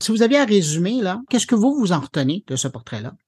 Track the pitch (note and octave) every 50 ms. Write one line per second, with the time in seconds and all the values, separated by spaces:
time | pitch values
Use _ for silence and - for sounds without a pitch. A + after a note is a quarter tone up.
0 | - - A3 G#3+ A#3 A3+ C#4 C#4+ C#4 G#3+ G#3 G3 E3 D3+ D3+ E3 F3 G3 A#3+ C4
1 | G#3 F3+ F#3 A#3 C4 - - A#3 - - B3 G#3 G#3 C4+ C#4+ D4 A3 F3 F3+ D3
2 | - - - D#3 C3 C3 D#3+ G#3 - - C3 B2+ - C3 - A#2 - - - G#2
3 | G#2+ C3+ - - _